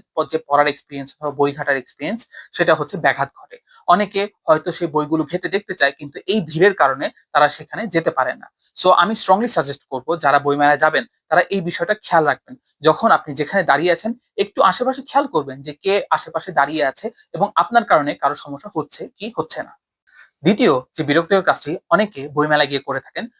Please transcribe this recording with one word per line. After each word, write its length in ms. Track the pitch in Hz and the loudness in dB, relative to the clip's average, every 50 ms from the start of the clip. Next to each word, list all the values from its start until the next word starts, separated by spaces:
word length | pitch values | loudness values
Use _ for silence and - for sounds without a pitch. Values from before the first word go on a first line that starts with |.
| - _ _ | -4 _ _
প-, 100 | 160 151 | -6 -4
যে 140 | - 156 160 | -4 -6 -8
পড়ার 280 | - - 143 143 147 | -2 2 2 4 4
এক্সপেরিয়েন্স 420 | 147 143 - - - 143 139 135 135 | 2 0 -4 -8 -14 -12 -12 -12 -12
অথবা 180 | - _ 151 147 | -12 _ -8 -6
বই 220 | 143 139 143 143 | -2 0 0 0
ঘাটার 240 | 139 147 143 147 139 | -2 -2 -2 -2 -2
এক্সপেরিয়েন্স, 440 | 131 127 - - - 139 170 226 233 - - - - - - | -2 -4 -10 -12 -10 -8 -6 -6 -6 -10 -12 -18 -20 -18 -6
সেটা 220 | - - 170 175 160 | -4 0 2 2 2
হচ্ছে 220 | 151 143 - - | 0 -2 -6 -4
ব্যাঘাত 340 | 170 143 139 131 - 135 - _ | -2 0 0 0 -2 -4 -8 _
ঘটে। 200 | - - - - - _ _ - - _ | -14 -20 -20 -20 -20 _ _ -20 -4 _
অনেকে 420 | - 196 202 208 - - 196 202 208 _ _ _ | 2 2 2 2 0 -2 -4 -4 -4 _ _ _
হয়তো 260 | 170 156 156 156 175 | 0 0 2 0 -4
সেই 160 | 160 - 175 160 | -6 -4 -4 -2
বইগুলো 340 | 139 151 151 143 156 160 147 | -2 -2 -2 0 -2 -2 -2
ঘেঁটে 240 | - 165 180 - 165 | -2 -6 -6 -4 -4
দেখতে 260 | 170 208 - - 185 | -4 -4 -4 -6 -2
চায়, 180 | - 143 139 | 0 0 0
কিন্তু 240 | - - 147 143 - - - | 0 -4 -12 -14 -14 -6 -2
এই 140 | - 208 220 | 0 0 0
ভিড়ের 340 | 165 147 151 156 185 202 190 | -2 -2 0 4 4 4 4
কারণে 320 | - 151 135 131 135 160 226 - _ _ _ | 4 2 0 0 -2 -6 -8 -8 _ _ _
তারা 160 | - 147 147 143 | 0 2 2 2
সেখানে 340 | - - 151 - - 170 226 | 0 -4 -12 -12 -10 -8 -6
যেতে 240 | 190 165 165 160 175 | -2 -2 -2 0 0
পারে 220 | - 135 127 127 127 | 0 0 -2 -2 -4
না। 120 | - - - _ _ _ _ - | -10 -14 -20 _ _ _ _ -6
So 120 | - - 185 | 0 2 4
আমি 240 | 185 - 175 196 220 | 4 4 4 2 0
strongly 340 | - - - 190 202 233 240 | 0 2 2 2 2 2 0
সাজেস্ট 340 | - 175 143 139 131 - _ _ | 0 0 0 -2 -4 -8 _ _
করব, 260 | 135 127 - 156 170 | -10 -6 -4 -4 -2
যারা 220 | 160 151 139 139 139 | 0 2 2 2 2
বইমেলায় 400 | 139 143 143 147 143 143 147 135 | 2 0 0 2 4 2 4 4
যাবেন 260 | 156 156 156 135 117 - _ _ _ - | 2 2 2 0 -2 -4 _ _ _ -2
তারা 140 | 156 175 | -2 -2
এই 180 | - - 196 196 | -2 -2 -4 -4
বিষয়টা 340 | 165 175 165 - 170 160 156 | -2 -4 -4 -4 -4 -4 -4
খেয়াল 300 | - - - 185 165 156 | -4 -2 0 2 2 2
রাখবেন। 300 | 147 127 - _ - 127 - _ _ _ _ | 2 0 -4 _ -18 -20 -20 _ _ _ _
যখন 300 | 143 156 156 - 226 220 | 2 2 2 4 2 2
আপনি 240 | 170 - - 160 135 | 2 2 0 -2 -6
যেখানে 280 | 147 147 - - 196 | -6 -4 -2 -2 0
দাঁড়িয়ে 300 | 165 143 139 143 165 175 | 2 2 2 4 4 2
আছেন, 180 | 170 - - 226 233 - _ _ _ | 2 2 -2 -6 -8 -10 _ _ _
একটু 260 | - 202 202 - - | -4 -4 -2 0 2
আশেপাশে 400 | 185 196 - - 240 254 262 269 | 2 2 2 0 -2 -2 -4 -4
খেয়াল 240 | 262 - - 285 302 | -6 -2 0 0 0
করবেন 360 | - - 156 139 135 131 139 | 0 -2 -4 -4 -4 -8 -12
যে 100 | 139 151 | -12 -14
কে 300 | 143 - - 190 202 202 - - | -12 -4 0 0 0 0 0 0
আশেপাশে 400 | 160 151 - 160 - 160 - 190 | -2 -2 -2 -4 -8 -8 -8 -4
দাঁড়িয়ে 320 | 160 151 139 143 160 156 143 | 0 0 0 0 0 0 0
আছে 220 | 135 - - - 113 - - - _ | 0 -2 -4 -8 -10 -12 -14 -16 _
এবং 180 | - 160 196 - - | -4 -2 -2 0 0
আপনার 300 | 165 175 - 240 233 208 | 0 0 2 2 2 4
কারণে 300 | - 185 156 143 143 135 | 4 4 4 2 0 -2
কারো 200 | - - 139 143 | -2 -2 -2 -2
সমস্যা 360 | - - 147 143 139 - 202 - | -4 -10 -12 -12 -12 -12 -8 -6
হচ্ছে 340 | 160 143 - - - - 262 _ | -6 -6 -6 -8 -10 -10 -12 _
কি 160 | - 196 220 220 | -10 -10 -8 -6
হচ্ছে 260 | - 156 - - 151 | -6 -6 -6 -6 -8
না। 100 | - - - _ _ _ _ _ _ _ _ - - _ _ _ | -8 -12 -16 _ _ _ _ _ _ _ _ -20 -20 _ _ _
দ্বিতীয় 300 | - 165 214 - 262 180 139 127 - _ - | 2 2 4 4 4 4 4 2 0 _ -8
যে 80 | - 147 | -4 0
বিরক্তিকর 380 | 139 143 165 165 - 202 190 | 2 2 2 2 2 2 2
কাজটি 360 | 185 151 135 - - 143 165 - _ - | 2 2 0 0 -4 -8 -8 -8 _ 0
অনেকে 380 | 170 180 214 208 - 135 135 147 | 2 2 2 0 -4 -10 -12 -6
বইমেলায় 420 | 139 147 147 151 151 147 147 139 | -4 -2 0 2 2 2 2 2
গিয়ে 100 | 143 139 | 0 -2
করে 200 | - 139 131 135 | -2 -4 -8 -8
থাকেন, 240 | - - - 160 226 233 _ | -8 -10 -10 -10 -10 -10 _